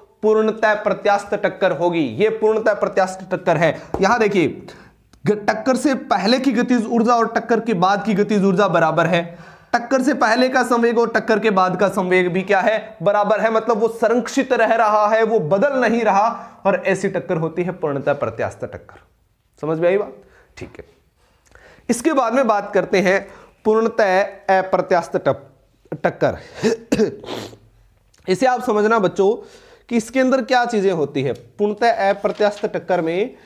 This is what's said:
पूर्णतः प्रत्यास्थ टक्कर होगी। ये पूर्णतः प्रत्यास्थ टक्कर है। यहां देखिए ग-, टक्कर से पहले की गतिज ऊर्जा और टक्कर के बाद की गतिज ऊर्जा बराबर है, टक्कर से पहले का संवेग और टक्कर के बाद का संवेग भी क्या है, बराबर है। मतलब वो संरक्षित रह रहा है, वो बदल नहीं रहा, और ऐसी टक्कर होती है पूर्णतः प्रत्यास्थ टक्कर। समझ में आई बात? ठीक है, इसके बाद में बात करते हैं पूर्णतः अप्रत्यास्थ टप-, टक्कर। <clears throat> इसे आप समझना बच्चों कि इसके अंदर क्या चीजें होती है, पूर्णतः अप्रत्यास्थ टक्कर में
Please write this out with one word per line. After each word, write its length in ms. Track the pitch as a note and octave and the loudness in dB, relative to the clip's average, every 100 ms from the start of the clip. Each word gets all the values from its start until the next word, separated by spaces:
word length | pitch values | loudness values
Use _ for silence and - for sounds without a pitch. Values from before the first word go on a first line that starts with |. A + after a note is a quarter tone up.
| - _ | -20 _
पूर्णतः 520 | G#3+ G#3+ A3 G#3+ G#3+ | 0 2 2 0 0
प्रत्यास्थ 600 | G#3 G#3 F#3+ G#3 G3+ - | 0 0 -2 0 0 0
टक्कर 380 | G#3 F#3+ - F#3+ | -4 -4 0 -2
होगी। 320 | D#3 F3 E3+ C#3 A2 | 0 0 0 -2 0
ये 120 | G#3+ | 0
पूर्णतः 440 | A3 G#3+ A3 A3 | 2 0 0 0
प्रत्यास्थ 460 | G#3 G3+ G3 F#3 F#3 - | 0 0 0 -2 -2 -8
टक्कर 260 | F3+ - E3 | -4 0 2
है। 140 | E3 - - - | 2 -2 -6 -2
यहां 180 | F#3+ A#3+ | 2 2
देखिए 300 | G#3+ G3+ D3 - - - - _ _ _ | 2 2 0 -2 -14 -20 -20 _ _ _
ग-, 120 | - G#3 | -2 -2
टक्कर 360 | G#3 G#3+ C4 B3+ | -2 -2 0 0
से 180 | D4+ | 0
पहले 440 | B3+ - G3+ F#3+ B3+ | -2 -2 -2 2 2
की 140 | C4+ | 2
गतिज 340 | A3+ B3 B3 G#3+ | 0 2 0 0
ऊर्जा 280 | A#3 A#3 | 0 2
और 180 | A#3+ A3 | 2 0
टक्कर 280 | - - A3+ | -2 -2 -2
के 140 | A3 G3 | 0 0
बाद 280 | F3+ G3+ | 0 0
की 100 | A3 | 0
गतिज 300 | G3 G#3 G#3+ | -2 0 2
ऊर्जा 240 | F#3+ F#3 G3+ | 2 2 2
बराबर 380 | E3+ D#3+ D#3 E3 | 2 2 2 2
है, 160 | F3 E3+ - - - _ | 0 -2 -10 -20 -20 _
टक्कर 300 | A#3 A#3 C4+ | -4 0 0
से 120 | B3+ | 2
पहले 340 | B3 A#3 A#3 B3+ | 2 2 2 2
का 140 | B3+ | 2
संवेग 360 | B3 A#3+ A#3 A#3 | 0 2 2 2
और 100 | A3+ | 0
टक्कर 300 | A3+ - A3 | 0 0 0
के 120 | A3 | 2
बाद 260 | F#3+ F#3 F3+ | 2 2 2
का 120 | G3+ | -2
संवेग 440 | F#3+ F#3 F#3 F3+ | 0 0 2 2
भी 100 | F3+ | 0
क्या 180 | F#3+ G3 | 0 0
है, 360 | F3+ G#3+ - - | 2 0 -4 -6
बराबर 380 | E3 G#3 G3+ G#3+ | 0 2 2 0
है। 120 | A3 | 0
मतलब 260 | A3 A3 A3 | 0 0 0
वो 100 | A3 | 0
संरक्षित 640 | A3+ A3 A#3+ - - C4 | 0 0 0 -2 -2 0
रह 220 | A#3+ A3 | 2 2
रहा 320 | A3+ A3 G#3+ G#3 | 2 2 2 2
है, 140 | A3 | 2
वो 160 | A3 A3 | 2 0
बदल 380 | D#3 G3 C#4+ C4+ | 0 0 0 0
नहीं 220 | A#3 A#3 | 0 0
रहा, 260 | A3 G3 A3 - - - G3 | 2 2 2 -2 -12 -6 -2
और 160 | G3 - | 0 0
ऐसी 220 | F#3 G3 | -2 -2
टक्कर 280 | F3+ - F3 | -4 -4 -4
होती 260 | D#3+ D#3+ | -4 -4
है 100 | F3+ | -6
पूर्णतः 400 | F3+ D#3 C#3 C3 | -4 -4 -4 -2
प्रत्यास्थ 500 | C#3 A#2 A2 G#2+ - | -2 -4 -4 -6 -6
टक्कर। 360 | A2+ G2 - - _ _ _ _ _ _ | -12 -14 -20 -20 _ _ _ _ _ _
समझ 180 | D3 D#3+ | -6 -2
में 100 | F3 | 0
आई 100 | G3 | 0
बात? 180 | G3 - - _ _ - | -4 -12 -20 _ _ -20
ठीक 160 | - - | -18 -18
है, 60 | - _ _ _ _ _ _ - - - - | -20 _ _ _ _ _ _ -20 -20 -10 -4
इसके 240 | A#3+ E4 | -2 0
बाद 220 | C#4+ A#3 | 0 0
में 120 | B3 B3 | 0 0
बात 240 | G#3 G3+ | 0 -2
करते 260 | G3+ D#3 F#3+ | -2 0 0
हैं 200 | F#3+ F#3+ F#3+ - - _ | 2 0 -2 -16 -20 _
पूर्णतः 580 | G#3+ G#3+ A3+ A3+ G#3 F#3 G3+ - - | 0 0 0 0 2 2 0 -4 0
अप्रत्यास्थ 640 | F#3+ F#3+ F#3 F3+ F3+ E3+ F#3 | 0 2 0 2 0 0 -2
टप-, 340 | - C3 - _ _ _ - D#3 | -2 -4 -6 _ _ _ -14 -6
टक्कर। 340 | F3+ - C#3+ F#2 - - G#3+ A3+ - | -4 0 -2 -2 -10 -4 -2 -2 -2
<clears throat> 200 | - G3+ - - - - - _ _ _ _ _ _ - | 0 0 -4 -12 -14 -14 -18 _ _ _ _ _ _ -4
इसे 180 | F#3 C4 | 0 0
आप 160 | B3 | 0
समझना 360 | A#3+ G#3 G#3 A3+ | 0 0 2 2
बच्चों 320 | F#3 - G3 A#3+ - - - - - | 0 2 0 0 -6 -20 -20 -20 -6
कि 60 | A#3+ | -4
इसके 240 | G#3+ C4 | -2 0
अंदर 220 | C4 C4 | 2 2
क्या 220 | A3+ B3+ | 4 0
चीजें 280 | A#3+ A3+ G3 | 2 0 0
होती 300 | F3 C#3 C#3+ | 0 -2 -2
है, 100 | C3 | -4
पूर्णतः 800 | A2+ - - G#3 G#3 A#3 G#3 G3 | -4 -10 -4 -2 0 0 2 0
अप्रत्यास्थ 560 | G3 G3+ G3 G#3 G#3 G3+ | 0 -2 0 0 0 -6
टक्कर 340 | E3+ - F3+ | -4 -2 -2
में 340 | E3 F3 A#3+ - | 0 -2 -4 -6